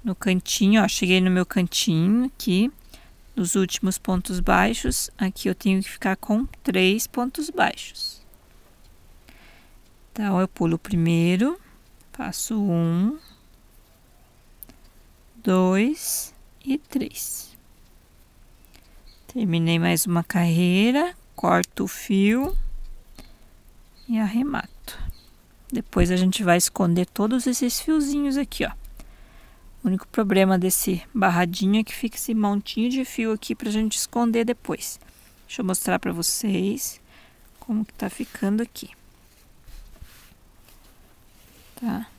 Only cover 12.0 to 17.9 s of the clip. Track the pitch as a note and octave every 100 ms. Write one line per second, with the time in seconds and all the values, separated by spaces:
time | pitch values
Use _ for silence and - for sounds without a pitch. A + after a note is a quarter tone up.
12 | - - G3+ - - A3 G3+ E3+ E3 E3+
13 | G#3 D#4 - - _ - - - _ _
14 | _ - - _ - - - - - -
15 | - _ - - - F#3 F#3 F#3+ A#3 D#4
16 | - - - - - - C#4 C#4+ - C4+
17 | - - - - - - - - -